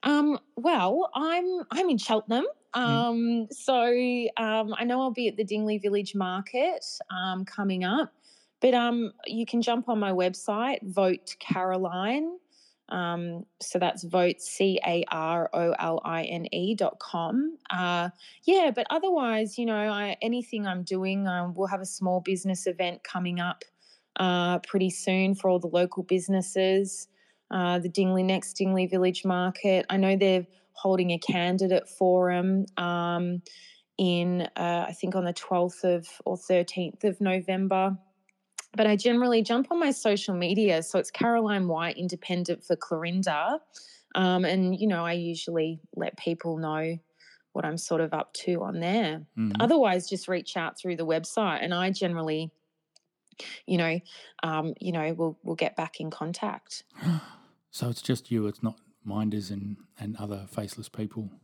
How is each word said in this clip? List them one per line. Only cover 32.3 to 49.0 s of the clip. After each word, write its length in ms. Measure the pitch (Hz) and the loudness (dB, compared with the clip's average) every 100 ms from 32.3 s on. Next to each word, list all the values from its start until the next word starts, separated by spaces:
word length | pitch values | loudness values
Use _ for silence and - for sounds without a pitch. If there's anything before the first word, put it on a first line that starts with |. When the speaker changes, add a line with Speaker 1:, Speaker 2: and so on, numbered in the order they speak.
| 180 185 190 190 - | 2 2 2 0 -4
Speaker 1:
um, 680 | 175 175 175 175 175 180 - - - - _ - | -2 -2 0 -2 -2 -4 -8 -20 -20 -20 _ 0
in, 440 | 185 175 175 180 170 - | 2 2 2 0 -2 -4
uh, 300 | 175 175 - | -2 0 -2
I 40 | |
think 220 | 175 185 | -4 -4
on 100 | 190 | -2
the 80 | 175 | -2
twelfth 520 | 175 - 180 180 - | -4 -2 0 0 0
of, 240 | 185 175 165 - | 0 0 -2 -8
or 120 | - 180 | -6 -6
thirteenth 680 | - 185 175 - 170 - | 2 2 2 -4 -6 -2
of 160 | 214 185 | -2 2
November. 760 | 196 185 180 185 190 190 190 190 _ _ _ _ _ - - 214 | 0 0 0 0 2 2 2 -2 _ _ _ _ _ -18 -12 0
But 100 | 214 | 4
I 80 | |
generally 480 | 208 233 240 247 233 | 4 4 4 4 2
jump 300 | 220 233 269 | 2 0 2
on 80 | 339 | 2
my 100 | 302 | 0
social 460 | 269 220 202 - 180 | 2 2 0 0 -2
media. 440 | 180 196 208 165 | 0 2 4 2
So 160 | 165 190 | 0 -2
it's 100 | - | -2
Caroline 560 | - 233 233 214 202 180 | 0 2 4 2 0 0
White 320 | 160 170 - | 0 -2 -4
Independent 640 | 180 175 - 180 175 - | -6 -6 -4 -4 -2 -4
for 140 | - 170 | -2 -2
Clarinda. 840 | - 160 170 180 185 151 175 302 _ - - - _ | -2 -4 -2 0 0 0 0 -2 _ -20 -20 -20 _
Um, 300 | - 185 180 | 0 2 4
and, 340 | 180 190 185 185 | 2 2 2 2
you 80 | 214 | 2
know, 180 | 175 | 2
I 100 | 170 | 0
usually 640 | 175 170 165 - 170 160 160 - - | -2 -4 -6 -4 -2 -2 -4 -10 -6
let 200 | - - | -6 -4
people 400 | - 165 170 160 | -4 -4 -4 -4
know 400 | 160 156 160 165 _ _ - _ _ | -2 -2 -4 -6 _ _ -20 _ _
what 120 | - | -6
I'm 120 | 156 165 | -4 -6
sort 240 | - 165 | -2 0
of 140 | 160 | 0
up 180 | 156 - - | -2 -6 -6
to 180 | - 170 | -4 -2
on 160 | 185 175 | -2 -4
there. 440 | 170 208 | 0 0